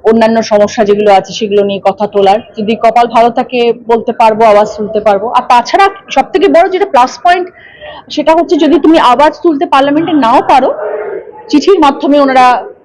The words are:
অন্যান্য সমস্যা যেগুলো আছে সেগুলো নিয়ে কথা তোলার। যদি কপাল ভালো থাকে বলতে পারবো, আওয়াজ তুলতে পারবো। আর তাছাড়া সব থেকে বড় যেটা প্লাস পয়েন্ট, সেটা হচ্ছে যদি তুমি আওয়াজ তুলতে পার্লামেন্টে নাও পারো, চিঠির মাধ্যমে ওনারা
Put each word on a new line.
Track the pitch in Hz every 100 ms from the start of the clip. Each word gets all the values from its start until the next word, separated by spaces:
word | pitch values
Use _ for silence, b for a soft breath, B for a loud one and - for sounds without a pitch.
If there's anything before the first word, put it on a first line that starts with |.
অন্যান্য | 196 226 220 226
সমস্যা | 220 208 208 247
যেগুলো | 202 202 208
আছে | 190 190
সেগুলো | 175 214 202
নিয়ে | 202 196
কথা | 196 190 208
তোলার। | 202 196 214 - -
যদি | 208 226
কপাল | 226 226 233
ভালো | 233 233
থাকে | 233 247 247 240 226 -
বলতে | 233 240
পারবো, | 220 226 214
আওয়াজ | 226 208 208 214
তুলতে | 208 214
পারবো। | 214 196 220
আর | 247 247
তাছাড়া | 240 - 370 392 - -
সব | 269 262
থেকে | 370 381
বড় | 311 370
যেটা | 370 403
প্লাস | 254 254 -
পয়েন্ট, | 349 359 359 B B B B B -
সেটা | - 294
হচ্ছে | 330 - 320
যদি | 311 320
তুমি | 311 320
আওয়াজ | 247 247 302 302
তুলতে | 349 277 339
পার্লামেন্টে | 277 277 294 330
নাও | 311 226 269 -
পারো, | 277 269 605 - - - - - - -
চিঠির | 294 - 392
মাধ্যমে | 285 226 285 285
ওনারা | 269 262 254 233 - -